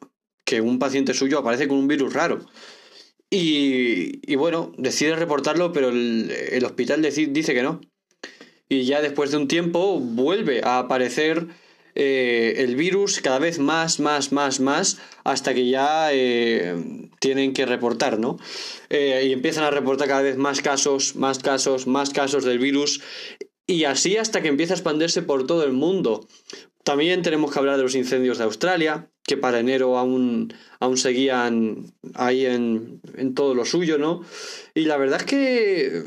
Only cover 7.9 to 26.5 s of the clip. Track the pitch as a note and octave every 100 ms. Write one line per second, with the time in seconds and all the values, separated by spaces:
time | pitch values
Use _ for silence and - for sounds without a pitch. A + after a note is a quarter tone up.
7.9 | _ _ _ - - - _ _ C3+ B2+
8.9 | D3 D3+ C#3+ C#3+ D3 C#3 E3 F3 E3+ G3
9.9 | E3 B2 A2+ C#3 G3+ D#3+ A#2+ A#2+ B2 B2
10.9 | C3 B2 C3+ D#3 D#3+ F3 - - _ _
11.9 | - C#3 C3+ B2 A#2+ A2+ - B2+ B2 F3+
12.9 | F#3+ G3+ - C#3+ C3 E3 E3 C#3 E3 E3
13.9 | - D3 D3 C#3 C#3 C#3 C3 C3 D3+ F#3+
14.9 | - - - - B2+ C#3 B2 B2 C3 C#3+
15.9 | D#3 D#3 C3+ B2+ A#2+ A#2 A2+ F2 E2+ D#2
16.9 | - - _ C3+ C3+ C3+ C3 B2 B2 A#2+
17.9 | A#2 C#3 A2 B2 E3+ - - - - -
18.9 | D3 C#3 C3 C3+ B2+ D#3+ D3+ D3+ C#3+ B2+
19.9 | C3+ C#3+ C#3 C#3 B2+ C#3 C3 D3+ C3+ D3
20.9 | C3+ - - C3+ C3 C#3+ C3+ C#3 C3 C3
21.9 | C3+ C#3+ C#3+ C3+ C#3 B2 B2 C#3 C#3 D3
22.9 | C#3+ - - - - - _ - F3 D3
23.9 | C3+ F3 G#3+ A3 G#3 D#3+ C#3 E3+ F3 E3+
24.9 | D3+ E3+ F3 E3 C#3 C3 E3+ C#3+ B2+ D#3+
25.9 | F#3+ B2 G#2+ - - -